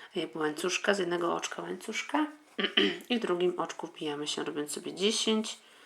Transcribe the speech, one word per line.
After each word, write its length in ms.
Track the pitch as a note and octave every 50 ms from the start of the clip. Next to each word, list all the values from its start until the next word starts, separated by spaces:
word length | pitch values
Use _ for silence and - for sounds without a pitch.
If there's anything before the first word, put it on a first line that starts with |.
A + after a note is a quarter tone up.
| - - -
jakby 240 | E3+ D#3+ D#3 - D#3+
łańcuszka, 540 | D#3 D3+ D3+ - - F3+ F3+ - - G3+ G3+
z 60 | G3
jednego 360 | F3+ E3+ F3 F3 F3 E3+ E3
oczka 260 | E3 - - - -
łańcuszka. 680 | E3+ E3+ F#3 F#3+ - - A3 - - - - D4 D4+ D4 - - - - - - F#3+ -
<clears throat> 400 | - - G3+ F#3+ F3 - - -
I 80 | B3 A3+
w 40 |
drugim 380 | G3 F#3 F3+ F3 F3+ F3+ F3 E3+
oczku 280 | E3 E3 - - - E3
wbijamy 400 | - - D#3+ D3+ C#3+ C#3+ D3+ D3
się, 160 | - D3+ D3
robiąc 280 | D3 D#3+ D3 D3 D3
sobie 220 | - - - D3+ D#3
dziesięć 640 | E3+ F#3+ G#3+ A3 - - A3+ A3 A3 A3 - - - - - - - -